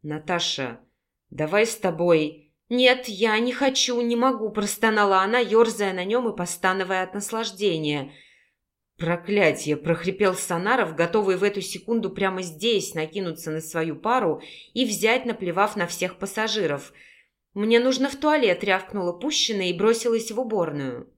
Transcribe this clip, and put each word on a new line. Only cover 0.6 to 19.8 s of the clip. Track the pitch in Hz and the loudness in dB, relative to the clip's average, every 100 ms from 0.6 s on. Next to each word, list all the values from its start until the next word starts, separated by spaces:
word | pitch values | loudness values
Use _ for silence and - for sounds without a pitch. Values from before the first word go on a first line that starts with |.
| 131 117 _ _ _ _ _ | -6 -8 _ _ _ _ _
давай | 139 156 202 226 | -4 2 2 2
с | - | 0
тобой». | 185 160 175 165 151 - _ _ _ | -4 0 4 4 4 -6 _ _ _
«Нет, | 247 254 247 247 | 4 4 4 -2
я | 190 220 214 | -2 0 2
не | 240 | 0
хочу, | 240 277 262 - 240 | 0 0 2 0 0
не | 240 233 | 0 2
могу», | 254 240 214 | 2 2 -4
простонала | 214 202 - 226 214 202 190 | -2 -4 0 2 4 4 4
она, | 196 247 | 4 2
ерзая | 214 220 226 208 202 | 4 4 4 2 -2
на | 185 185 | -2 0
нем | 240 240 | 0 0
и | - | -4
постановая | 175 - 185 190 185 190 | -6 -2 0 0 0 -2
от | 185 202 | -2 -6
наслаждения. | 202 226 220 190 202 160 151 147 131 - - _ _ _ _ _ _ _ | -6 -6 -6 -2 0 0 -2 -2 -6 -14 -20 _ _ _ _ _ _ _
«Проклятье!» | 165 170 170 202 170 147 151 147 | -2 -2 0 4 4 2 -2 -2
прохрипел | 160 165 180 185 202 180 | 0 0 -2 2 0 0
Санаров, | - 170 196 254 180 160 | -4 -2 0 0 0 0
готовый | 170 220 196 180 | 0 2 2 2
в | |
эту | 202 202 | 0 -2
секунду | 180 180 - 226 196 | -8 -10 -2 -2 -2
прямо | 196 196 185 | -2 -2 -2
здесь | 180 156 233 208 - | -8 -4 0 0 -2
накинуться | 165 156 196 180 160 - | -6 -6 -4 -6 -6 -6
на | 156 | -8
свою | 156 165 160 143 | -6 -4 -4 -4
пару | 214 254 190 151 - - - | 0 0 0 -2 -8 -20 -10
и | - 233 | -2 -2
взять, | 185 214 254 247 | 0 2 2 -2
наплевав | 226 180 170 208 214 | -4 -4 0 0 0
на | 175 | -4
всех | - 180 - | -2 -6 -4
пассажиров. | 190 - 220 214 165 139 - - - - _ _ _ 196 | -8 -4 -4 -2 -2 -4 -8 -20 -20 -20 _ _ _ -4
«Мне | 214 233 | 4 4
нужно | 254 262 269 | 4 2 -2
в | 269 | 0
туалет», | 302 302 226 175 | 2 4 4 2
рявкнула | 196 190 - 202 175 | 2 0 0 -4 -4
Пущина | 175 269 302 - 208 180 | -4 -4 -2 -2 -2 -2
и | |
бросилась | 170 | 2